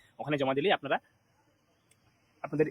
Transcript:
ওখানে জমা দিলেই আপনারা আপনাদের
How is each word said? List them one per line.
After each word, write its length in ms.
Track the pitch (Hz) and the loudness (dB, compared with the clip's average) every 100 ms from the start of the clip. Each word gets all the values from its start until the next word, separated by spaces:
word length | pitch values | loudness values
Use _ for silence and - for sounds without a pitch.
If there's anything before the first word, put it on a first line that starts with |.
| - - | -20 -14
ওখানে 160 | 135 147 | -4 0
জমা 160 | 135 | 0
দিলেই 180 | 135 175 | 2 2
আপনারা 260 | 233 139 165 - _ _ _ _ _ _ _ _ _ _ _ _ _ 143 | 0 0 -4 -4 _ _ _ _ _ _ _ _ _ _ _ _ _ -6
আপনাদের 220 | 147 156 | 0 0